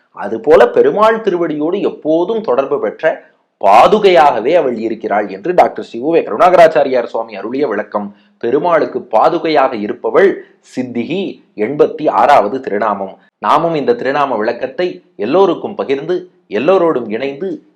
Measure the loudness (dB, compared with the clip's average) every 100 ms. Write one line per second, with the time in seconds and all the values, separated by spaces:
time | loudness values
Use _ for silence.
0 | _ -14 -10 -4 4 4 6 4 2 4
1 | 2 2 -2 -2 -2 -4 -4 -2 -4 -4
2 | -2 -2 0 -4 -2 -2 0 -2 -4 -4
3 | -4 -4 -10 _ _ _ 4 6 6 6
4 | 4 4 4 2 0 0 0 -2 -6 -6
5 | -4 -4 -4 -6 -2 2 2 0 -12 -8
6 | -2 -2 0 2 4 6 6 4 0 0
7 | -2 -6 -8 -10 -8 -4 -4 -4 -6 -6
8 | -8 -14 _ _ -2 -2 2 0 0 -6
9 | -2 0 2 0 -2 0 0 -2 -8 -6
10 | -2 2 2 0 -8 _ _ -8 -6 -6
11 | -6 -6 -8 -12 _ -6 -4 0 0 0
12 | -2 2 4 4 2 -4 -4 -4 -2 -4
13 | -8 -14 _ _ 0 2 0 -2 -2 -2
14 | -2 -2 -2 -2 -4 -4 -6 -6 -6 -6
15 | _ -10 -2 2 2 0 -6 -6 -4 -4
16 | -4 -6 -8 _ -8 -4 0 2 2 -2
17 | -4 -6 -8 -8 -10 -10 _